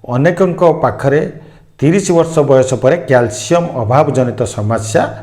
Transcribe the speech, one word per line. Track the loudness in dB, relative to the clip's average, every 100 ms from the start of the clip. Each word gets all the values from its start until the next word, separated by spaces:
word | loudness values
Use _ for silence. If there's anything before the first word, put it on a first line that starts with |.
| -4
ଅନେକଙ୍କ | 0 0 2 -2 2 0 2
ପାଖରେ | -2 0 0 0 -2 -10 -20 -20 _ -2
ତିରିଶ | 0 0 2
ବର୍ଷ | 2 2 0
ବୟସ | 4 4 2
ପରେ | 0 0 0
କ୍ୟାଲସିୟମ | 2 2 2 -4 -2 0 0 -6
ଅଭାବଜନିତ | 0 2 2 0 -2 -2
ସମସ୍ୟା | -6 -4 -4 -4 -2 -2 -2 -8